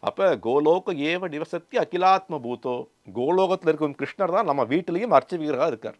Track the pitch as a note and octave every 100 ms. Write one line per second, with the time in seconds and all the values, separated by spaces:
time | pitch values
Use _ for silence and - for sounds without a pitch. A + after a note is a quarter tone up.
0 | - - F#3+ C#3 A2 C3+ D3+ F3 F#3 E3+
1 | D3 F3 F#3 D3 D#3+ F3 _ B3 E3+ F3
2 | F#3 F#3+ - D#3+ A#2+ A#2+ C3 B2 C3 _
3 | - G2 C3 F#3 F#3+ F#3 E3+ D3+ D3+ C#3
4 | C#3 - F#3+ F#3 G#3 C#3+ A2+ C#3+ F3+ E3+
5 | A#3 D3 - F3+ D3+ C3 D#3+ A#2 G#2+ A2